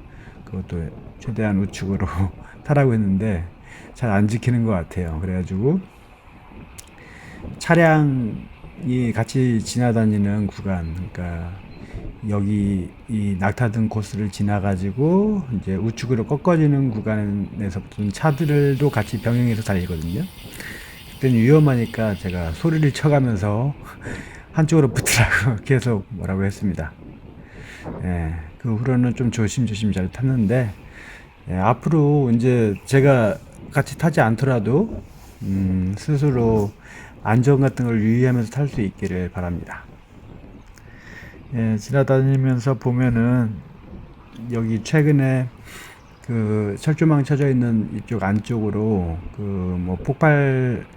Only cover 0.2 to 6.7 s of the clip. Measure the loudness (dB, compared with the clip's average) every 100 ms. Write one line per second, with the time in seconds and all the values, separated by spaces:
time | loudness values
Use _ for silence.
0.2 | -20 -20 -12 -10 -8 -8 -8 -12 -18 -12
1.2 | -8 -2 0 0 0 -4 -4 -2 -2 -2
2.2 | -4 -4 -18 -10 0 2 4 2 2 0
3.2 | 0 -2 -6 -12 -20 -20 -20 -6 0 2
4.2 | 2 2 0 2 2 0 -2 -4 -4 -4
5.2 | -2 -4 -2 0 0 0 -4 -16 -20 -20
6.2 | -20 -20 -20 -20 -20